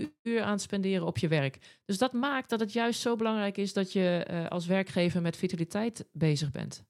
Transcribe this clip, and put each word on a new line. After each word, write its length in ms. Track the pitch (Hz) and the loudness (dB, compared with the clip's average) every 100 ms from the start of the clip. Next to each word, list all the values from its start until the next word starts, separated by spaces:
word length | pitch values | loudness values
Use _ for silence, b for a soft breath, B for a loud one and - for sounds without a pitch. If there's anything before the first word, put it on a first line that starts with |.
| 302 - | -4 -8
uur 180 | 233 233 | -2 0
aan 100 | 208 | 0
het 100 | 208 | -2
spenderen 440 | - 202 190 190 165 | -2 -2 0 0 0
op 120 | - | 0
je 100 | 165 | 2
werk. 300 | 156 139 - B B - | 2 2 -4 B B -4
Dus 120 | 196 | 0
dat 160 | 254 | 0
maakt 360 | 240 277 269 262 | 2 0 -2 -2
dat 100 | 226 | -2
het 140 | 220 | 0
juist 260 | 226 233 233 | 0 0 2
zo 140 | 247 233 | 0 2
belangrijk 420 | 220 220 202 196 | 2 2 0 0
is 160 | 202 | -2
dat 200 | 196 190 | 0 0
je, 300 | 196 180 175 - | 2 2 2 0
eh, 200 | 175 165 | -4 -2
als 180 | 180 170 | -2 0
werkgever 560 | 190 190 - 175 175 | 0 2 2 2 2
met 160 | 170 165 | -2 -2
vitaliteit 680 | 185 175 165 208 226 226 - | -2 -2 -2 -2 -4 -4 -10
bezig 400 | 151 160 147 147 | 0 2 2 0
bent. 320 | 131 107 - - | -4 -8 -10 -18